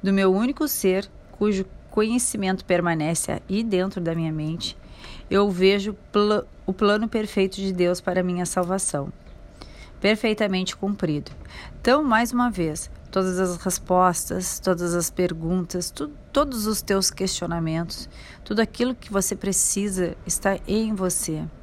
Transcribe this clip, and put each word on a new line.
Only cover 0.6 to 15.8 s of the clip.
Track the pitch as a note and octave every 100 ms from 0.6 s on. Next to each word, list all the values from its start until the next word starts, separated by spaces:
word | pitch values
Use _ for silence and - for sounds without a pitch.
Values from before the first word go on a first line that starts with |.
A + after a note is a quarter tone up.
| D4+
ser, | - F#3+ F#3 G3+ - -
cujo | - G#3 G3 F#3+ - -
conhecimento | - A3 A#3+ - G#3 F#3+ F#3+
permanece | - F3 E3+ D#3+ D3+ E3+ - D#3+ -
aí | G3
dentro | A3+ F#3+ F#3+ F#3+
da | E3+
minha | E3 D#3+
mente, | D#3 D#3 E3 - - - - - - -
eu | G3 G3+
vejo | F3+ F#3+ G3+ G3 G3 -
pla-, | G#3 G#3 G#3 - - -
o |
plano | F#3+ G#3 G#3 A3
perfeito | A3+ G#3+ - F#3+ F#3+
de | G3
Deus | F#3 F3 F3
para | - F3+
a |
minha | F3+ F3+
salvação, | F3+ - F3 F#3+ - D3 C#3 - - - - - - - - -
perfeitamente | G3 G#3+ A3+ G#3+ G#3 F#3 F#3 -
cumprido." | G3 G3+ E3+ D3 - - - - - -
Então, | - C#4
mais | D4 A3 A#3+
uma | A#3+ B3
vez, | F#3+ D#3+ D#3 - - -
todas | F#3+ F#3 F3+
as | F#3 F3
respostas, | F#3+ - - F3+ F#3 E3+ - F3 F3+ -
todas | - E3+ F3
as | F3 E3
perguntas, | - F3+ D#3+ E3 F#3 E3+ F3+